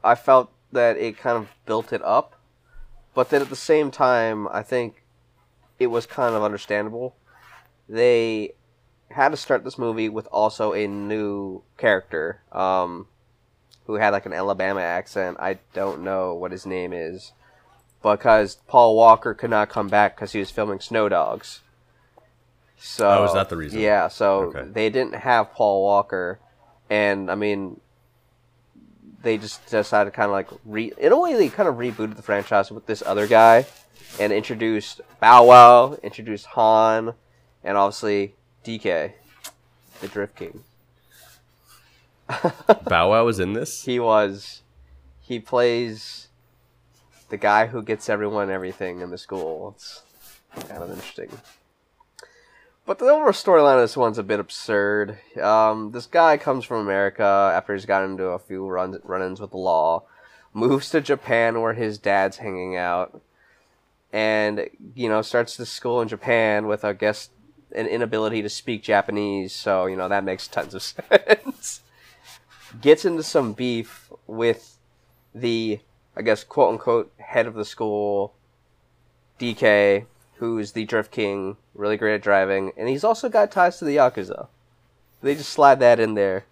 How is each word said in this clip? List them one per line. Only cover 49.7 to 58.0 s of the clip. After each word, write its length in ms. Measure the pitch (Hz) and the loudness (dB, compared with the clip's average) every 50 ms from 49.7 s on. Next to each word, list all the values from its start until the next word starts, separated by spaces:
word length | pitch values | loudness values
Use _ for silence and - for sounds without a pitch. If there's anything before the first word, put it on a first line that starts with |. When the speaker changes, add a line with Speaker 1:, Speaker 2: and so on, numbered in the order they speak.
| 101 | -18
Speaker 1:
It's 260 | _ - - - - _ _ _ _ - - - _ _ _ - - - | _ -20 -20 -20 -20 _ _ _ _ -20 -20 -20 _ _ _ -18 -18 -16
kind 160 | - 101 - 85 | -16 -14 -14 -14
of 60 | 92 | -14
interesting. 400 | 92 90 - - - - - - - - _ _ _ _ _ _ _ _ _ _ _ _ _ _ _ - - _ _ _ _ _ _ _ _ _ _ _ _ | -14 -16 -16 -16 -16 -16 -16 -16 -18 -20 _ _ _ _ _ _ _ _ _ _ _ _ _ _ _ -20 -20 _ _ _ _ _ _ _ _ _ _ _ _
But 140 | - 196 - | -8 -6 0
the 60 | 247 | 4
overall 260 | 262 294 311 311 254 | 4 4 4 4 2
storyline 440 | 196 - - 202 180 160 147 143 135 | 0 2 2 4 6 6 8 6 6
of 60 | 127 | 6
this 140 | 120 110 - | 4 2 0
one's 220 | 139 123 117 107 | -2 -2 -2 -2
a 60 | 117 101 | -6 -4
bit 160 | 98 107 104 | -4 -4 -4
absurd. 760 | 98 - - - - - 110 101 101 101 104 104 104 98 107 104 _ _ _ - | -4 -8 -12 -16 -6 -2 0 0 0 0 0 -2 -4 -4 -8 -18 _ _ _ -4
Um, 500 | 78 104 107 110 110 110 110 110 110 107 | 0 2 2 4 4 2 0 -2 -8 -10
this 140 | 117 120 120 | -12 -14 -14
guy 320 | - - 170 165 165 151 | -2 2 4 4 4 4
comes 280 | 143 - 151 131 131 117 | 2 0 -4 -4 -4 -6
from 160 | - 120 113 | -6 -6 -6
America 420 | 107 101 98 98 98 98 - - 110 101 98 98 98 98 85 | -4 -2 -2 0 0 -2 -2 0 0 2 4 4 2 2 0
after 180 | 87 - - 101 | -2 -2 -4 -10
he's 120 | 98 101 | -8 -4
gotten 260 | 101 98 95 | -2 -2 -2